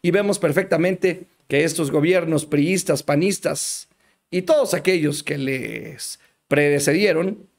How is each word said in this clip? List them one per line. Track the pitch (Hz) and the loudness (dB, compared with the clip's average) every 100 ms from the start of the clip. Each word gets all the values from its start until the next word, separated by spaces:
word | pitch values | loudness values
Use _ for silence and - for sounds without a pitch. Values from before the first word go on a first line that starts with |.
y | 175 | 2
vemos | 180 202 196 | 2 2 0
perfectamente | 170 151 185 165 175 185 185 170 - _ _ | 0 0 0 0 0 0 -2 -2 -10 _ _
que | 139 | 0
estos | 160 160 151 | 0 0 -2
gobiernos | 143 151 185 165 160 - | 0 2 2 2 -2 0
priistas, | 147 147 190 - 147 | 0 2 0 0 -4
panistas | - 147 180 190 156 - - - - _ _ _ _ | 0 0 0 -2 -4 -4 -6 -8 -14 _ _ _ _
y | 175 | -6
todos | 185 311 254 | 2 2 4
aquellos | 127 - 185 147 143 | 0 0 0 0 -2
que | - 147 | -6 -6
les | 135 135 113 110 113 - - - _ _ _ | -4 -4 -6 -10 -12 -12 -14 -14 _ _ _
predecedieron | 139 147 143 143 156 208 160 185 214 - | 2 4 2 2 2 2 2 -2 -4 -14